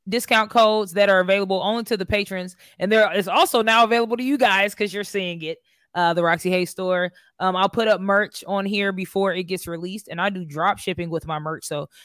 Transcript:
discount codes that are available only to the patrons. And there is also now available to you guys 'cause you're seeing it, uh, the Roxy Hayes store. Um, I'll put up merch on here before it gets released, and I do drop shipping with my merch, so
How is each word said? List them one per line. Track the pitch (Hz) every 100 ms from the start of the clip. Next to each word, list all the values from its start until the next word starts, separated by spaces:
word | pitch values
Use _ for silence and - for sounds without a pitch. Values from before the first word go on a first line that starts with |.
| -
discount | 226 - 226 214
codes | 240 220 214 196
that | 175 202
are | 185
available | 180 196 190 190
only | 190 233
to | 226 214
the | 185
patrons. | 208 202 190 180 - - -
And | 190
there | 220 208
is | 185 185
also | 226 330 247
now | 220 226
available | 226 233 233 240
to |
you | 254 277
guys | 233 196 202
'cause | - 208
you're | 196
seeing | 196 202 180 170
it, | 156 165 _ _ _
uh, | 175 170
the | 170
Roxy | 170 165 180
Hayes | 185 180
store. | - 185 180 180 - _ -
Um, | 185
I'll | 185 196
put | - 220
up | 190
merch | 196 196 208 - -
on | 196
here | 196 202 196
before | 190 180 196 196
it | 175
gets | 170 180 -
released, | 165 180 202 -
and | 170
I | 196
do | 185
drop | 165 143 180 196
shipping | - 175 170
with | 160 156
my | 156
merch, | 156 156 -
so | 147 147 _